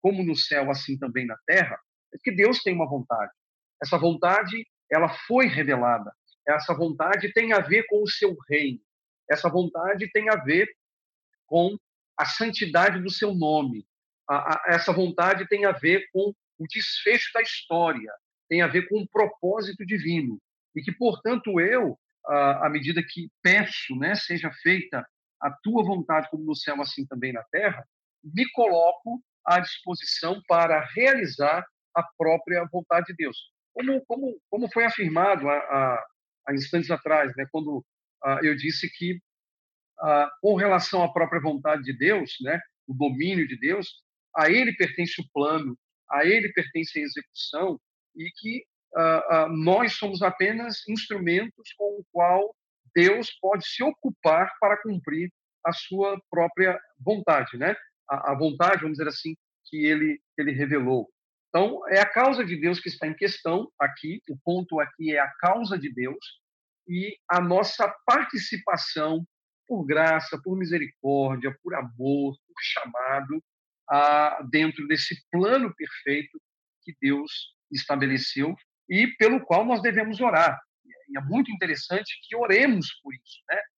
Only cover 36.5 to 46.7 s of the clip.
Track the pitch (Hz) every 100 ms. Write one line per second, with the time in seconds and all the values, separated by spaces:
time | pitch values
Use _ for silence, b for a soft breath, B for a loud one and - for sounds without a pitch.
36.5 | 139 139 170 160 160 156 151 139 135 135
37.5 | 160 151 139 - _ _ _ 135 139 156
38.5 | 147 156 160 175 - 175 180 _ _ _
39.5 | _ _ _ _ - 156 147 143 - 202
40.5 | 190 202 185 - 185 170 170 165 170 156
41.5 | 143 151 151 131 120 156 208 139 - 127
42.5 | 170 - _ - 131 143 131 175 185 139
43.5 | 120 135 196 180 - _ _ _ 165 156
44.5 | 220 247 180 175 - 170 - - 143 147
45.5 | 160 139 123 _ _ _ 143 160 220 208
46.5 | - 139